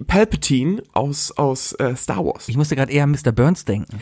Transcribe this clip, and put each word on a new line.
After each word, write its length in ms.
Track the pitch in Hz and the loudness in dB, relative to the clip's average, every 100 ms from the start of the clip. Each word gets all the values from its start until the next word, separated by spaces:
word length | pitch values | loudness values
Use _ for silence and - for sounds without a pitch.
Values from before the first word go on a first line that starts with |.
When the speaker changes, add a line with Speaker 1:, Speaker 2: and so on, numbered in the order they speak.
| - | 0
Speaker 1:
Palpatine 760 | 185 220 - - 131 143 208 - | 2 4 2 0 2 2 -2 -4
aus, 380 | - 139 143 - - | -4 -2 -4 -4 -2
aus, 360 | 139 131 - | 0 0 -4
äh, 220 | - 127 127 | -2 -2 -2
Star 300 | - 196 - | -4 -2 -2
Wars. 240 | - - | -4 -4
Speaker 2:
Ich 80 | 120 | -2
musste 180 | 151 135 | 0 0
grad 140 | 139 | 0
eher 140 | 143 | 2
an 80 | 143 | 2
Mister 200 | 147 127 | 2 2
Burns 320 | 113 135 185 | 4 4 2
denken. 360 | - 104 - 107 | -2 -4 -4 -10